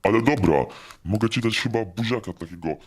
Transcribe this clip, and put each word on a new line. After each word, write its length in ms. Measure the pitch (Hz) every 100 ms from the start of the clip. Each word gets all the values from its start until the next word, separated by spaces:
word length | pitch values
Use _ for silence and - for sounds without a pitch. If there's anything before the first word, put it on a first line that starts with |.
Ale 200 | 95 110
dobra, 440 | 117 147 90 73 64 - - -
mogę 240 | - 107 113
ci 120 | -
dać 180 | 113 107
chyba 260 | 123 113
buziaka 480 | 107 87 113 120 104
takiego 360 | 87 82 87 82 76